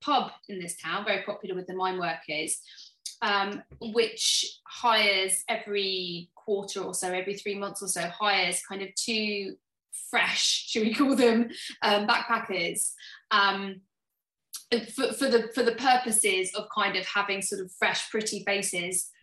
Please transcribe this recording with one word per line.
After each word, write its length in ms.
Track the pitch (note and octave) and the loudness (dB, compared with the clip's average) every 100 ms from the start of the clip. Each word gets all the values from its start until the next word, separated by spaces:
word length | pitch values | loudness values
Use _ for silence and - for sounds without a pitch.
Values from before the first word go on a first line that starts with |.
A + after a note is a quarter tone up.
pub 300 | - C#4 - - - | 0 2 2 -6 -12
in 100 | G3 | -10
this 160 | F3 - | -8 -6
town, 280 | D#3+ F#3 G#3+ | -2 0 0
very 180 | G3 | -2
popular 300 | - - F#3+ F3+ | -2 -6 -6 -6
with 120 | F3+ | -6
the 80 | F#3 | -2
mine 240 | F#3 F#3 | 0 0
workers, 600 | E3+ D#3+ - D3+ D#3 - - - - _ - - | -2 -4 -4 -4 -2 -6 -8 -20 -20 _ -16 -4
um, 400 | A3 G3+ G3 G3+ - - | 0 2 0 -4 -12 -12
which 640 | A#3 A3 A3 - - - - - - | -2 2 2 2 2 2 0 -6 -16
hires 800 | - A#3+ A3 G#3 F#3+ F#3+ - - | 0 4 6 6 4 2 0 -2
every 800 | A3 - G3+ G3 F#3 F3+ E3+ F3 - | -4 -2 -2 0 -2 -4 -6 -10 -12
quarter 440 | - G3 G3 G3 | -2 -2 -2 -6
or 120 | F#3 | -4
so, 180 | F3+ F#3 | -4 -2
every 240 | F3+ F#3 G3 | -2 -4 -6
three 200 | G#3+ G3+ | -6 -4
months 280 | G3+ F#3+ | -6 -6
or 40 | F#3+ | -4
so, 140 | F3+ F3 | -4 -4
hires 540 | - G#3 G3 F3+ F3+ - | 0 2 4 2 -2 -6
kind 140 | G3 | -8
of 80 | F#3+ - | -6 -4
two 600 | - A3 G#3+ G#3 G3 F#3+ _ _ _ - - | -2 0 0 -2 -4 -10 _ _ _ -16 -4
fresh, 560 | A#3+ - - - - - | 0 0 0 0 0 -2
<laughs> 20 | |
should 160 | A#3+ | 0
we 100 | G#3+ | 2
call 220 | A3+ C4+ B3+ | 4 4 6
them, 340 | A#3+ A3+ A#3+ - - - | 6 6 2 -2 -12 -2
um, 260 | A3 G#3 G#3 | 2 2 4
backpackers, 840 | - - - - F#3 E3+ E3+ - - - - _ | 2 2 0 0 -2 -2 -2 -4 -6 -16 -20 _
um, 500 | G#3+ G3+ G3 G3 F#3+ - _ _ _ _ _ _ - - A#3 - - | 4 4 2 -4 -8 -16 _ _ _ _ _ _ -16 -2 -2 -2 -2
for, 160 | B3 | -2
for 140 | - C4+ | 0 2
the, 220 | A3+ A3 | 4 2
for 100 | - | 2
the 100 | A3+ | 2
purposes 800 | A#3 C4 B3 B3 G#3+ G#3 F#3+ F#3 G3+ | 4 4 4 4 2 4 2 0 -4
of 100 | G#3 | -4
kind 220 | - G3 F#3 | 0 0 0
of 100 | F3+ | -2
having 360 | G3+ G3+ G3 | -2 0 -2
sort 200 | F#3 G3 | -4 -4
of 100 | F#3 - | -6 -2
fresh, 320 | G#3+ F3 - | 0 0 -2
pretty 340 | A3 G#3+ G#3 - | -2 -2 -2 0
faces 640 | G3+ F#3+ F3+ F3 F#3 - - | 0 0 -4 -2 -4 -6 -10